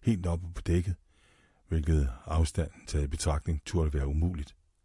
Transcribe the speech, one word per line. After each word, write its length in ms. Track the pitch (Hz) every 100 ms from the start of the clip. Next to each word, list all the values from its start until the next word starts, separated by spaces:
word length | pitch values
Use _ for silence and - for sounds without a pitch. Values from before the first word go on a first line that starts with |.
helt 240 | - 104 87
oppe 220 | 85 87 -
på 60 |
dækket, 340 | - 87 92 87 _ _ _ _ _ _ -
hvilket 420 | 82 73 78 67 60 -
afstand 460 | 80 78 - 76 - -
taget 160 | 78
i 40 | 71
betragtning 540 | 73 - 76 - 78 -
turde 280 | 90 78
være 140 | 73 69
umuligt. 480 | 76 85 85 71 - _ _